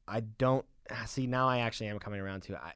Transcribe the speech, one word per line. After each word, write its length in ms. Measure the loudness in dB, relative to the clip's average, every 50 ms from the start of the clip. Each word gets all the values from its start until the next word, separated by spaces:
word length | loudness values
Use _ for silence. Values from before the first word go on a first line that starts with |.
| _
I 140 | -4 -2 -2
don't, 440 | -2 -4 -2 2 4 4 4 4 2 -4 -12 -20 -14 -10
ah, 140 | -8 -6 -6
see, 220 | -4 -2 -2 0
now 200 | 2 2 4 4 4
I 100 | 4 4
actually 280 | 2 0 0 -2 -4
am 120 | -4 -4 -4
coming 200 | -6 -6 -6 -4
around 200 | -4 -4 -6 -6 -6
to, 120 | -6 -8
I, 160 | -8 -8 -10 -8